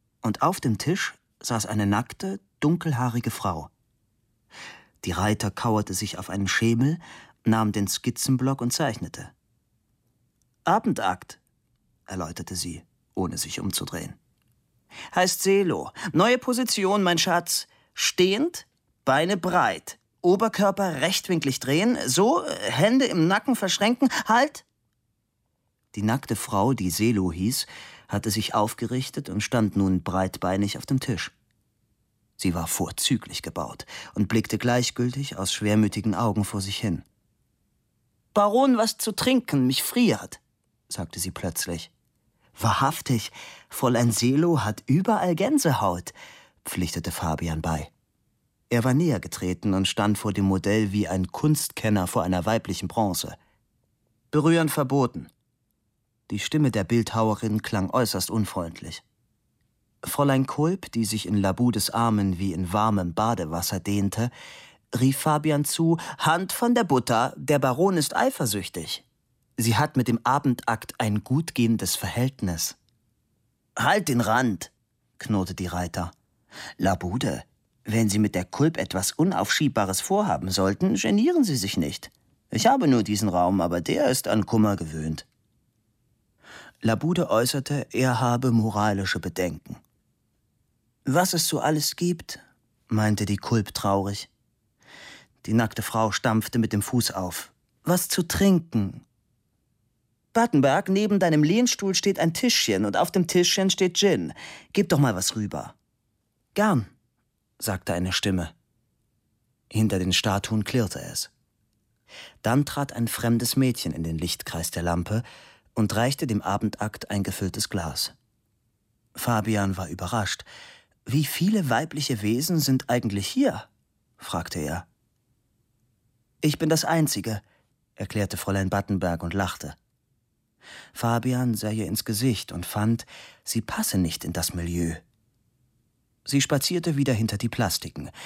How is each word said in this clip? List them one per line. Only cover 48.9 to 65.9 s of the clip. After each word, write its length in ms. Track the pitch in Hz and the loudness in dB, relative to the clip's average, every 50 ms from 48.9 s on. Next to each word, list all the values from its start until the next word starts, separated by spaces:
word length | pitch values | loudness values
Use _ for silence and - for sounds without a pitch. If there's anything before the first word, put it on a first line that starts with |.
| 127 | 2
näher 260 | 151 175 160 117 90 | 2 2 2 0 -2
getreten 540 | - - - - 95 92 87 - - 104 92 | -4 -8 -8 -6 -4 -4 -4 -2 0 0 2
und 120 | 95 95 | 2 0
stand 300 | - - 117 101 107 101 | 0 0 0 2 2 0
vor 160 | - - 104 | 0 -2 -2
dem 120 | 95 101 98 | 0 2 2
Modell 460 | 95 95 90 - 98 104 110 107 98 | 2 2 2 2 2 2 2 2 0
wie 160 | 98 104 104 - | 0 0 0 0
ein 200 | 95 92 92 - | 0 -2 -2 -4
Kunstkenner 800 | - - - 151 151 - - - - - - 110 104 98 90 | -4 0 2 2 2 2 0 -4 -6 -4 0 2 2 2 2
vor 160 | - - 117 | 0 0 0
einer 240 | 82 92 92 90 78 | 0 0 0 0 0
weiblichen 420 | 107 113 107 - - 87 - - 90 | 0 0 0 0 -4 -6 -6 -6 -4
Bronze. 480 | - 113 107 98 85 - - 73 - - _ _ _ _ _ _ _ _ _ _ _ _ _ _ _ _ _ _ | -2 0 0 0 0 -4 -6 -8 -10 -16 _ _ _ _ _ _ _ _ _ _ _ _ _ _ _ _ _ _
„Berühren 380 | - 151 143 165 165 165 160 151 | 0 2 4 4 4 4 2 2
verboten.“ 600 | - 156 139 127 139 143 123 117 - - - - _ _ _ _ _ _ _ _ _ _ _ _ _ _ _ _ _ _ _ - | 0 -2 0 2 2 2 2 0 -2 -6 -14 -14 _ _ _ _ _ _ _ _ _ _ _ _ _ _ _ _ _ _ _ -6
Die 80 | 107 101 | -6 -4
Stimme 320 | - - - 151 147 123 | -2 0 2 2 2 2
der 140 | - 107 90 | 2 0 0
Bildhauerin 800 | - 117 117 107 - - 113 110 110 104 - 113 101 107 107 | 2 2 2 2 0 0 0 2 2 0 0 -2 -2 -2 -2
klang 280 | - - 113 98 95 - | -2 -2 -2 -2 -2 0
äußerst 400 | - 131 117 - - 92 - - | 0 0 0 0 -2 -4 -4 -2
unfreundlich. 720 | 113 110 98 - - 90 85 85 82 - - 82 - - - _ _ _ _ _ _ _ _ _ _ _ _ _ _ _ _ _ _ _ - | -2 -2 -2 -2 -4 -6 -6 -8 -10 -14 -14 -14 -14 -16 -18 _ _ _ _ _ _ _ _ _ _ _ _ _ _ _ _ _ _ _ -10
Fräulein 420 | - - 147 143 139 135 131 135 | -4 0 2 2 4 4 2 2
Kulp, 440 | - - 147 151 170 190 185 - - | 0 0 0 0 0 0 -2 -6 -6
die 120 | - 117 110 | -4 -2 -2
sich 220 | 101 110 107 - | -2 -2 -4 -2
in 100 | - 104 | 0 0
Labudes 540 | 101 98 95 92 - 123 123 110 107 - - | 2 2 2 2 2 2 2 2 0 -2 -2
Armen 480 | - 117 117 113 107 104 98 95 87 85 | 0 0 2 2 2 2 2 0 0 -2
wie 140 | 98 95 | -2 -2
in 200 | 80 82 92 85 | -2 -2 -2 0
warmem 400 | 95 104 107 113 104 98 90 87 | 0 2 2 2 2 0 0 -2
Badewasser 680 | 82 107 107 113 113 92 85 76 80 85 92 - 101 90 | -2 0 0 0 0 -2 -4 -4 -4 -4 -4 -4 -4 -4
dehnte, 500 | - 101 101 101 98 98 - 113 120 120 - - - - - - - - - _ _ _ - 117 | -2 -2 0 0 0 0 0 -2 -2 -4 -4 -8 -20 -20 -20 -20 -20 -20 -20 _ _ _ -2 2
rief 200 | 131 135 135 - | 2 2 2 2
Fabian 460 | - 156 151 151 147 156 147 143 143 | 0 0 0 2 2 0 0 0 0
zu: 340 | - - - 165 165 | 0 0 2 2 2